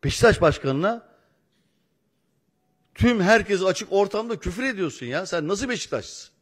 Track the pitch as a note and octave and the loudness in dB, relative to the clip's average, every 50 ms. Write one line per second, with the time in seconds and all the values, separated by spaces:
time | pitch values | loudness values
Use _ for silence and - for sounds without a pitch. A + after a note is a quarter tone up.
0 | - - - - A3+ A3+ F#3+ - E3+ D#3 C#3+ - - C#3 C3+ C#3 E3+ G3+ A#3 A#3 | -2 -4 0 4 6 6 6 6 2 2 2 2 -2 -2 -2 0 0 -2 -2 -4
1 | - _ _ _ _ _ _ _ _ _ _ _ _ _ _ _ _ _ _ _ | -10 _ _ _ _ _ _ _ _ _ _ _ _ _ _ _ _ _ _ _
2 | _ _ _ _ _ _ _ _ _ _ _ _ _ _ _ _ _ _ _ - | _ _ _ _ _ _ _ _ _ _ _ _ _ _ _ _ _ _ _ 2
3 | - B3 B3 A3 F3 F#3+ A3 A3+ F#3+ F#3+ G3+ F3+ F#3 F#3+ F#3 - G#3+ - F#3+ G3 | 2 4 4 4 4 4 4 4 4 0 -2 0 2 0 0 0 -4 -2 2 2
4 | G3+ G3 - G#3 A3 A#3 A3+ F3+ - F#3 F3 G3+ B3+ C4+ A#3+ F#3+ F#3 D3+ - - | 2 2 0 -4 -4 -4 -8 -6 -6 -8 -6 -4 -4 -4 -2 -4 -4 -6 -6 -8
5 | B2+ A#2+ B2+ D#3+ F#3+ F3 F3+ E3+ D3+ D#3 G3+ G3 - B3+ B3 F3+ - - - A#2+ | -10 -6 -6 -6 -6 -4 -4 -4 -2 -2 -4 -4 -2 -6 -6 -6 -6 -6 -6 -8
6 | G2+ - - - - - _ _ | -8 -10 -18 -18 -20 -20 _ _